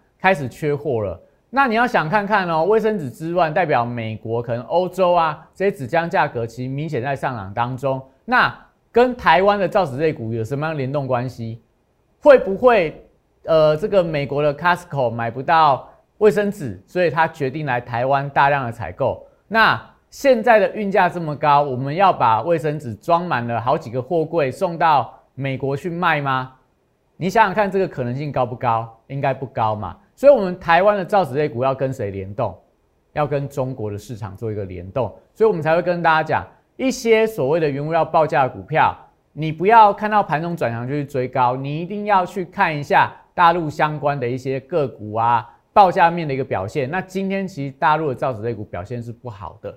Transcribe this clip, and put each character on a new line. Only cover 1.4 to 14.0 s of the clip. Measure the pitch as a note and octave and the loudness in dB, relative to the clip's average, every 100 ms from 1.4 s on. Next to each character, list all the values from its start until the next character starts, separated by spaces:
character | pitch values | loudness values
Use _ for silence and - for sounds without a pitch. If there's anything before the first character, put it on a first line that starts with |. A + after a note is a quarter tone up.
| _ | _
那 | B3 C4+ | 0 2
你 | |
要 | A3 B3 | 2 2
想 | F#3 D#3 | 0 0
看 | G#3 G3+ | 0 2
看 | G#3+ F3+ | 0 0
哦， | D#3+ E3+ | 0 2
卫 | A3 | 2
生 | G#3+ G#3+ | 2 -2
纸 | C3+ | -6
之 | - D#3+ | -8 -4
乱 | F3 D#3+ | 0 0
代 | D#3+ | 0
表 | E3 B2+ A#2+ | 2 0 0
美 | A#2+ A2 G#2+ | -4 -6 -8
国 | A2 A#2 | -6 -6
可 | A#2+ | -4
能 | A#2 | -6
欧 | B2 E3+ F3+ | -2 -2 -2
洲 | F3+ F3+ | 0 2
啊， | F3 D#3+ D3 - | 2 2 -2 -14
这 | - | -4
些 | G3 | -2
纸 | G3 B2 | -2 -2
浆 | E3 E3+ | -2 0
价 | F3+ D3+ | 0 0
格 | A#2+ A2+ | -2 -6
其 | - | -6
实 | B2+ | -8
明 | C3+ D#3+ | -6 -4
显 | C3+ | -4
在 | C3 C3+ | -4 -4
上 | D#3 | -4
涨 | A#2+ F#2+ | -6 -8
当 | G#2+ A#2+ | -4 -4
中。 | B2+ C3+ C3 - _ - | -2 -4 -4 -8 _ -2
那 | B3 D3 - - _ _ | 0 0 -2 -16 _ _
跟 | A#3 B3+ A#3+ | 2 2 2
台 | F3+ E3+ | 4 4
湾 | G3 G3+ | 4 2
的 | F3 | 0
造 | G#3 E3 | 0 -2
纸 | B2+ | -2
类 | D#3+ | -2
股 | - A2+ | -2 -6
有 | A2+ | -6
什 | A2 C#3 | -4 -4
么 | D#3 | -6
样 | |
的 | D#3 | -4
联 | C3 | -4
动 | D3 C3 | -4 -2
关 | B2 B2+ | -4 -4
系？ | A#2+ A2+ A#2 _ _ _ _ _ _ | -8 -12 -12 _ _ _ _ _ _
会 | D4+ B3+ | 6 6
不 | F#3+ G3 | 6 2
会， | B3 A3+ D#3+ - - _ _ _ | 4 4 2 -4 -18 _ _ _
呃， | - D#3+ D#3 D#3 | 0 4 4 2
这 | G#3 | 2
个 | G3 | 2